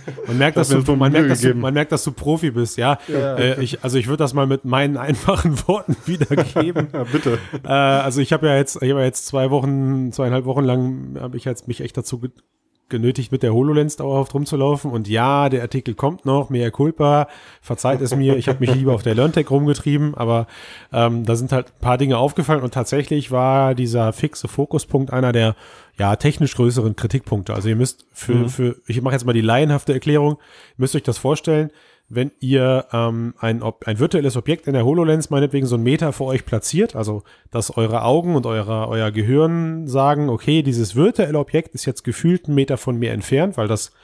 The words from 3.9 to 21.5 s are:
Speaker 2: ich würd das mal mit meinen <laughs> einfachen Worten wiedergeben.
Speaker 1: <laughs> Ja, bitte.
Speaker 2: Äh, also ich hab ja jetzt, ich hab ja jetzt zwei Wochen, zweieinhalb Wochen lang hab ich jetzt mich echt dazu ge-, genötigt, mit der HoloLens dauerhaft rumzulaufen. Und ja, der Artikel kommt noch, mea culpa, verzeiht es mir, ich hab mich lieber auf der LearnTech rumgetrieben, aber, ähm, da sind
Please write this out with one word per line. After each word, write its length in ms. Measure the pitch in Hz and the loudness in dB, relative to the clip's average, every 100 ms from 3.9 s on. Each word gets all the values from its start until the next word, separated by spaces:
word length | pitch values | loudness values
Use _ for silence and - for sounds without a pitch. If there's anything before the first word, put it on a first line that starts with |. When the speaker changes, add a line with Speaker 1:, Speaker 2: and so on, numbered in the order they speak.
| 131 | 0
Speaker 2:
ich 100 | 117 | 0
würd 100 | 151 | 0
das 160 | 147 | 0
mal 140 | 143 139 | 2 2
mit 160 | 135 | 0
meinen 320 | 131 131 143 139 | 0 0 0 0
<laughs> 0 | |
einfachen 600 | 139 127 - 196 175 143 - | -2 -2 0 0 0 0 -2
Worten 280 | 202 190 139 | -2 -2 -4
wiedergeben. 840 | - 175 - 147 143 - 160 165 151 | -4 -4 0 0 0 -2 -2 -2 -4
Speaker 1:
<laughs> 20 | |
Ja, 120 | 151 | -4
bitte. 340 | 120 143 143 113 95 143 | -4 -2 0 -2 -4 -10
Speaker 2:
Äh, 40 | 139 | -2
also 520 | 139 139 139 139 131 | 2 2 2 0 -2
ich 120 | 135 | 0
hab 100 | 156 | 0
ja 140 | 156 139 | 2 2
jetzt, 260 | 139 - | 0 -2
ich 80 | 131 | 0
hab 80 | 139 | 2
ja 60 | |
jetzt 220 | 131 - - | 0 -2 -4
zwei 240 | 139 131 | -2 0
Wochen, 600 | 139 135 139 135 135 127 | 0 0 0 0 -2 -2
zweieinhalb 320 | 113 127 127 127 | -2 -2 0 -2
Wochen 180 | 131 | 0
lang 520 | 135 127 127 131 131 135 | 0 0 -2 -6 -10 -12
hab 140 | 127 127 | -10 -8
ich 80 | |
jetzt 240 | 135 120 - | -8 -8 -8
mich 120 | 117 | -10
echt 160 | 123 - | -10 -10
dazu 220 | 117 123 | -8 -8
ge-, 120 | 123 - _ _ _ _ - | -10 -14 _ _ _ _ -8
genötigt, 440 | 123 117 - 120 | -2 0 -2 -2
mit 100 | 135 | -2
der 100 | 123 | 2
HoloLens 440 | 113 143 151 151 - | 2 2 2 0 -2
dauerhaft 360 | 139 139 135 | -2 -2 -2
rumzulaufen. 600 | 139 147 147 139 143 147 | -4 -2 0 0 0 -2
Und 160 | 117 104 | -4 -2
ja, 400 | 110 127 143 139 | 0 2 2 2
der 140 | 127 | 0
Artikel 320 | 117 135 135 | -2 -6 -6
kommt 300 | - 139 180 | -2 -2 -2
noch, 260 | 135 139 139 | 0 0 0
mea 200 | 127 117 | -2 -2
culpa, 560 | - 147 160 147 147 143 - - - | 0 0 2 4 4 2 -6 -20 -16
verzeiht 400 | - 117 123 135 | -8 -4 0 0
es 140 | 131 | 0
mir, 220 | 127 135 135 | 2 2 2
ich 120 | 127 | 0
hab 120 | 131 | 0
mich 120 | 123 | 2
lieber 220 | 131 135 | 2 2
auf 80 | 117 | 0
der 140 | 117 110 | 2 2
LearnTech 340 | 147 165 147 | 4 2 2
rumgetrieben, 640 | 139 147 143 - 147 151 | 2 2 0 0 0 0
aber, 320 | 147 117 117 113 - - - - | -2 0 0 -2 -10 -20 -20 -6
ähm, 320 | 123 117 117 | 0 2 2
da 100 | 113 | 0
sind 160 | 117 131 | 0 0